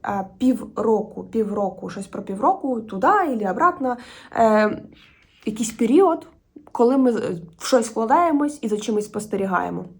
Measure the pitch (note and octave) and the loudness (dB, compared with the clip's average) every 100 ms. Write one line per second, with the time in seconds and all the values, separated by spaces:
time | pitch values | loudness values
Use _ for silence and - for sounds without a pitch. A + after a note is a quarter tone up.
0 | - G3+ F#3+ - B3+ G#3+ - - A3 G#3+ | -4 -6 -8 -2 0 0 -6 -4 0 0
1 | G#3+ - - A3+ G3+ G#3 G3 - F#3 G3+ | -2 -12 -6 -4 -2 -2 -4 -6 -12 -12
2 | F#3+ - G3 G3 C#4 F#4+ C#4 A#3 G#3+ F#3+ | -12 -12 -10 0 0 0 -2 -6 -6 0
3 | C4+ G#4 E4+ A#3 G3+ G3 F4 F4 C4 A#3+ | 2 4 2 -2 -4 2 2 2 -4 -4
4 | - - - - A3+ G#3+ G#3+ - - - | -10 -20 -8 2 4 6 2 -2 -12 -20
5 | _ _ _ _ - G#3+ A3+ - A3+ D4 | _ _ _ _ -10 -6 -8 -2 4 6
6 | F#4+ D#4+ - _ _ - - - A#3 C4+ | 6 2 -8 _ _ -20 -12 2 4 4
7 | B3+ A3 - E3+ - _ - B3+ A3+ G#3+ | 2 2 -4 -6 -12 _ 2 2 2 -4
8 | A3+ D4+ F4 C#4+ D4 D4 A3 G#3 A3+ G#3+ | 2 2 4 2 0 -4 -4 -4 -2 -4
9 | G#3 G#3 G#3 F#3+ G3 F3 F3 F3 F3+ | -4 -8 -6 -4 -2 -2 -2 -8 -12